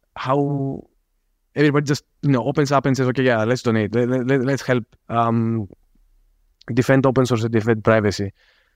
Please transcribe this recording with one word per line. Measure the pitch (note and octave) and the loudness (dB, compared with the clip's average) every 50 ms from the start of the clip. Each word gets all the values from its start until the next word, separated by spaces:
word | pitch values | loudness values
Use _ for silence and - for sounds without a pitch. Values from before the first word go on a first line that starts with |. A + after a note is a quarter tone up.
| _ _ _ | _ _ _
how | - - C3 C3+ C#3+ C#3+ C#3+ C#3+ C#3 C3+ C3+ C3+ - - _ _ _ _ _ _ _ _ _ _ _ _ _ - | -10 -6 -2 -2 0 0 -2 -2 -4 -4 -6 -8 -10 -14 _ _ _ _ _ _ _ _ _ _ _ _ _ -2
everybody | - D3 D3+ C3+ D3 D3 | 0 2 2 2 2 0
just, | C#3+ D3 - - _ _ _ | 0 -2 -4 -6 _ _ _
you | - C#3+ | 0 0
know, | C3+ A#2+ A2+ | 0 0 0
opens | C#3 C#3 D#3+ D3 C3+ | -2 0 0 0 2
up | C#3+ C3+ - | 2 0 2
and | C#3+ C3 | 0 0
says, | B2 C3 B2+ | 0 0 0
"Okay, | B2+ C3+ B2+ | 0 0 2
yeah, | B2+ A#2+ A2 G#2+ | 2 2 2 2
let's | A2+ B2+ B2+ | 0 -2 -2
donate. | - A#2+ A2 A2 G#2+ G2+ G#2+ | 0 0 0 0 0 0 0
Let, | A#2+ B2 | 0 0
let, | A#2+ B2+ C3 A#2+ | 0 -2 -2 0
let, | B2+ C#3 C#3 A#2+ | 0 0 0 0
let's | C3+ C#3 B2+ | 0 -2 -2
help, | - - B2+ B2 A2 - _ _ _ - | -2 -2 -2 -2 -2 -6 _ _ _ -4
um, | - A#2 A#2 A2+ A#2 A#2 A2+ A2+ A2+ A2+ G#2 - - - _ _ _ _ _ _ _ _ _ _ _ _ _ _ _ _ _ - A#2+ | -2 -2 0 0 0 0 0 0 -2 -4 -6 -8 -14 -20 _ _ _ _ _ _ _ _ _ _ _ _ _ _ _ _ _ -4 -2
defend | B2 B2 - C3+ C3+ C3 | 0 2 2 2 4 2
open | C3+ A#2+ C3 B2+ | 2 2 2 2
source | A#2 B2+ A2 A2+ | 2 0 -2 0
and | A2+ | 0
defend | A2+ A2+ G#2 A#2+ A2+ A2 - | 0 0 0 0 0 0 2
privacy." | A#2 A2 A2 G#2 G#2 F#2+ - G2+ F#2+ - _ _ _ _ _ _ _ _ | 2 2 2 2 0 -2 -2 -6 -8 -10 _ _ _ _ _ _ _ _